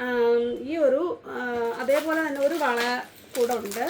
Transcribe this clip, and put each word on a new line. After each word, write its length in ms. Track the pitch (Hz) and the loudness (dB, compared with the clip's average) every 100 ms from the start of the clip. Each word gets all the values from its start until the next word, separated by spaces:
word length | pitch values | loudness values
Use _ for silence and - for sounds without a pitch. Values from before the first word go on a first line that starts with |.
ആ, 60 | 247 240 233 240 240 240 254 | -2 2 4 4 2 -2 -4
ഈ 40 | 320 277 | 2 4
ഒരു, 160 | 269 349 - - 247 | 4 0 -4 -8 -8
ആ, 20 | 247 240 233 226 | -6 -4 -4 -2
അതേപോലെ 360 | 247 294 311 320 311 | 0 2 2 0 -2
തന്നെ 160 | 277 277 | 0 0
ഒരു 100 | 330 277 | 2 0
വള 140 | 240 240 247 - - - 254 | 0 0 -2 -6 -16 -10 -2
കൂടെ 180 | 240 240 | 0 0
ഉണ്ട്, 240 | 202 220 302 | -4 -4 -4